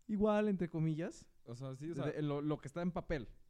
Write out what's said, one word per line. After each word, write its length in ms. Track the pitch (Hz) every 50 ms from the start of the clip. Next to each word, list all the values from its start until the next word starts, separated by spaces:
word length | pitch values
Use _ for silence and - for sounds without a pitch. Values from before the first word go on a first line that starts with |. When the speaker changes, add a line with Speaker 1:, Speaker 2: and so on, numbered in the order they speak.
| -
Speaker 1:
igual, 420 | - 214 190 208 214 208 208 214 214
entre 220 | 196 170 180 -
comillas. 560 | - 160 156 160 156 151 175 220 - - - - - - -
Speaker 2:
O 100 | - 120
sea, 220 | 123 135 135 131
sí, 140 | 131 147 165
o 40 | 170
sea 120 | 139 139
Speaker 1:
De, 160 | 151 143 151 151
lo, 180 | 147 143 147
lo 180 | 147 151 151 -
que 100 | - 139
está 120 | - 170
en 100 | 175 185 -
papel 360 | 180 - - 170 139 107 - - - - -